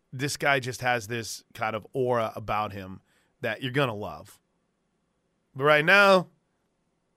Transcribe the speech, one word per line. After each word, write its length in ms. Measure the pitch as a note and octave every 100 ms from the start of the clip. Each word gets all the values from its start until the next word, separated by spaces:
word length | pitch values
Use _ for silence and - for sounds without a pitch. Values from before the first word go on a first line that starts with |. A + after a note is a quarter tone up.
| _
this 240 | B2+ C#3+ -
guy 220 | D3+ C#3
just 220 | A#2+ A2+
has 260 | B2+ A#2+ G#2+
this 380 | A#2+ G#2+ - _
kind 220 | - A2 A2
of 100 | -
aura 400 | C#3 B2 A#2+ A2
about 380 | A2 G#2+ G#2+ G#2+
him 280 | G2+ F#2+ F#2 _ _ _ -
that 220 | A#2 G#2+
you're 80 | B2+
gonna 220 | C3+ C3
love. 460 | G#2 F#2+ D2+ - - _ _ _ _ _ _ _ _ _ _ _
But 100 | C3
right 200 | D3 D3+
now, 440 | D#3+ G3+ G3 F#3 F3 _ _ _ _ _ _ _ _